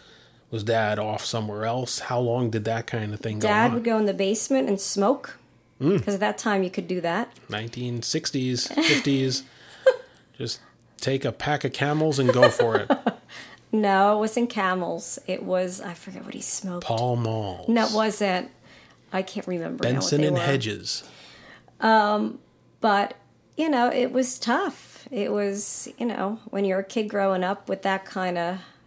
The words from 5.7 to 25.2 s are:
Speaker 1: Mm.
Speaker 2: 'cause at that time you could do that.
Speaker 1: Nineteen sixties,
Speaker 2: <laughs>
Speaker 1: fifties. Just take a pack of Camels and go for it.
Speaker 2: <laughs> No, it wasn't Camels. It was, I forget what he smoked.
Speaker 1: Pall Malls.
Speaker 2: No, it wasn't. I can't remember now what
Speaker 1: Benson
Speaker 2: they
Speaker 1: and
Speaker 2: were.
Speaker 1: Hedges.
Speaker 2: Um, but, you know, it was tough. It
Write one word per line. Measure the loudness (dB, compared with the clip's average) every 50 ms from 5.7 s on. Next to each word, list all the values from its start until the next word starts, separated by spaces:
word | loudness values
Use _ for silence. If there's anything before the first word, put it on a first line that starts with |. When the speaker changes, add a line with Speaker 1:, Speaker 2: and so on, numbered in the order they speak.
| _ _
Speaker 1:
Mm. | 2 4 4 4 2
Speaker 2:
'cause | 0 -2
at | 0
that | 0 -2 -2 -2
time | 0 0 2 2 0
you | 0
could | -2 -6 -4 -4
do | -4 -2
that. | -2 0 0 -2 -2 -4 -8 -20 -12 -8
Speaker 1:
Nineteen | -6 -6 -6 -6 -8 -6 -6 -4 -4 -4
sixties, | -4 -2 -4 -2 -2 -2 -2 -2 0 0 0 -2 -2 -2
Speaker 2:
<laughs> | -2
Speaker 1:
fifties. | 0 2 4 2 4 4 2 2 4 2 0 0 -2 -6 -10 -20 -20 -20 -20 -20 4 4 4 4 4 -4 -18 -20 -20 _ _ _ -8
Just | -6 -6 -6 -8 -12 -20 _ _ _ _ _ -4
take | -2 0 0 0 0
a | -2
pack | -4 -4 -2 -2 -2 0 0
of | -4 -2
Camels | 0 0 0 2 2 2 2 2 2
and | 4 4 6
go | 8 8 6
for | 6 4 2 2 4 0
it. | 2 2 0
Speaker 2:
<laughs> | 2 2 -4 -4 -4 -16 -20 -18 -18 -18 -18 -20 -20 _ _
No, | 0 2 4 4 4 6 6 6 4
it | 4
wasn't | 2 0 0 0 -2 0
Camels. | 0 0 0 2 2 0 -2 -4 -4 -6 -6 -8 -8 -8 -6 -6
It | -6 -6 -2
was, | -2 0 0 0 -2 -4 -8
I | -8 -10 -12
forget | -12 -14 -16 -14 -14 -14
what | -12 -10
he | -6
smoked. | -4 -4 -4 -4 -4 -6 -6 -6 -4 -2
Speaker 1:
Pall | 0 0 2 2 0 0
Malls. | 0 0 -2 -2 -4 -4 -6 -6 0 2
Speaker 2:
No, | 4 4 4
it | 2
wasn't. | 2 2 2 2 0 0 0 0 0 -2 -4 -6 -14 _ _ -20 -20 -20 -20 -20 -20 _ _ _
I | -4 -4
can't | -4 -4 -8 -10 -6
remember | -6 -6 -6 -4 -6 -4 -2 0
now | 0
what | 0
Speaker 1:
Benson | 0 0 2 2 2
Speaker 2:
they | 2 4
Speaker 1:
and | 2 2
Speaker 2:
were. |
Speaker 1:
Hedges. | 2 2 0 0 0 -2 -6 -6 -6 -8 -8 -8 -8 -14 -20 -20 -20 -20 -20 -20 -20 -20 -20 -20 _ -20 _ _
Speaker 2:
Um, | 4 6 6 6 6 4 2 2 0 -2 -6 -10 -18 _ _ _ _ _ _ _
but, | 2 2 4 4 2 0 -4 -16 _ _ _ _ _ _ _ -2
you | 0 0
know, | 2 2 2 2
it | 2 2 0 0 0
was | 0 0 0 -2 -4
tough. | 0 0 0 2 0 -2 -4 -8 -16 -20 -20 -20 -18 -8
It | -4 -4